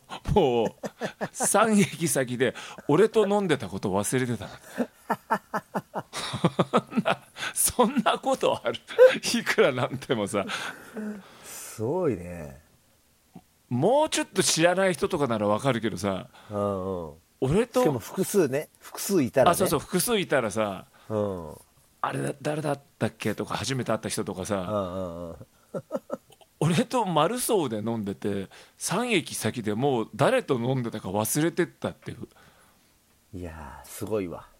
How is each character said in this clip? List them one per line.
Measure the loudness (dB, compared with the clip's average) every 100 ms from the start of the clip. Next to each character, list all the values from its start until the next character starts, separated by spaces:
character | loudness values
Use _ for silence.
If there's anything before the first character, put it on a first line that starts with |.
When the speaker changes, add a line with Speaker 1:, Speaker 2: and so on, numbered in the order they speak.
| -14 -10 0
Speaker 1:
う、 |
も | 4 4 4 0
う、 | -4 -14 -10 -10 -6 -8
三 | -2 0 4 6 6
駅 | 4 2 -2
先 | 0 -2 0
で、 | 0 0 -8 -6 2
俺 | 4 6
と | 4 4
飲 | 2
ん | 2
で | 0
た | -2
こ | -4
と | 0
忘 | 0 2 0
れ | 0
て | -4
た | -8
ん |
だ | -14
っ | -12 -6 -6
て。 | -8 -6 -6 -2 -4 -2
<laughs> | -8 -6 -8 -8 -10 -10 -10 -8 -2 0 0 0
そ | 0 0 0
ん |
な、 | 0 -2 -6 -10 -8
そ | -2 0 2 2
ん | 4
な | 0 0
こ | 0 0
と | 2 0
あ | -2
る？ | -4 -2 8 8 8 0 -2
い |
く | 0 4
ら | 4
な | 4 -2
ん | -4
で | -2 0
も | 0
さ。 | 0 -2 -4 -8 -12 -14 -10 -10 -10 -16 -20
Speaker 2:
す | -16 -14 -14 -6
ご | -4 0 0
い | -2
ね。 | -4 -10 -12 -14 -20 _ _ _ _ _ _ -20 -20 _ _
Speaker 1:
も | 0 4 4 2
う |
ち | -2
ょ |
っ | -2
と | 0
知 | 0 4
ら | 4 4
な | 2
い |
人 | 2 -2
と | 0
か | 0
な | 2
ら | 2
わ | 2
か | 2
る | 0
け | -2
ど | -2
さ、 | -2 -2 -6 -18 -8
Speaker 2:
う | -4
ん | -2 -2 -4 -6 -8
う |
ん。 | -14 _ _
Speaker 1:
俺 | 0 2 2
と、 | 2
Speaker 2:
し | 2
か |
も | 2
複 | -4 -6
数 | 0 2 2
ね、 | 0 -6 _
複 | -18 -10
数 | 0 2
い | 2
た | 4
ら | 4
ね。 |
Speaker 1:
あ、 | 4
そ | 2
う |
そ | 0
う、 |
複 | 0 -2
数 | 0 0
い | 2
た | 0
ら | 0
さ、 | 0 -2 -4 -12 _ -6
Speaker 2:
う | -2
ん。 | 0 -2 -8 -14 -20 _ _ _
Speaker 1:
「あ | -6
れ、 | -4 -6 -6
誰 | -6 -4
だ | -4
っ | -6 -8 -4
た | -4
っ | -2
け？」 | -4 -4
と | -4
か、 | -4
初 | -4 -2
め |
て | -2
会 | -2
っ |
た | -2
人 | -4
と | -4
か | -6 -2
さ、 | -2
Speaker 2:
う | -2 -2
ん | -2
う | -4
ん | -6 -8 -10
う |
ん。 | -12 -18 _ _ -12
<laughs> | -8 -10 -8 -12 -14 -20 _ _
Speaker 1:
俺 | 0 2 0
と | -2 0
丸 | 2 2 0
荘 | 0 2 2
で | -2
飲 | -2 -4
ん | -4
で | -4
て、 | -4 -4 -6 -14 -20 _
三 | -4 -2 0
駅 | 0 -2 -4
先 | -4 -2
で | -2 0
も | 2 2
う | -2 0
誰 | 2 2
と | 0 0
飲 | 0 -2
ん |
で | -2
た | -6
か | -4
忘 | -2 0 0
れ | 0
て | 0
っ | -2
た | -4 -6
っ |
て | -6 -12
い | -12
う。 | -14 _ -20 _ _ _ _ _ _ _ _ -12
Speaker 2:
い |
や | -12 -12 -16 -18
ー、 | -16
す | -12 -4
ご | -4
い | -4
わ。 | -8 -16 _